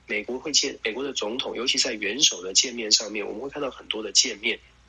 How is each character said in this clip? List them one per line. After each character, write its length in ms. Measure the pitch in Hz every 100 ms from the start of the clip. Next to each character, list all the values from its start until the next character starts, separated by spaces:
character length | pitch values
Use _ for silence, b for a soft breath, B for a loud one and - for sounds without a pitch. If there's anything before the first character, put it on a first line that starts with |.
| -
美 160 | 104
国 160 | 104 127
会 120 | 151
见， 280 | 135 139 113
美 100 | 113
国 100 | 110
的 100 | 139
总 240 | 127 104 127
统， 180 | 110 107
尤 120 | 127
其 100 | 131
在 160 | 135
元 300 | 110 98 123
首 180 | - 92
的 120 | 92
见 200 | 95 127
面 180 | 120 107
上 200 | 104 107
面， 160 | 107 101
我 60 |
们 80 | 107
会 80 | 139
看 100 | 147
到 80 | 135
很 160 | - -
多 140 | 110
的 100 | 107
见 280 | - 127 101
面。 200 | 117 98 - _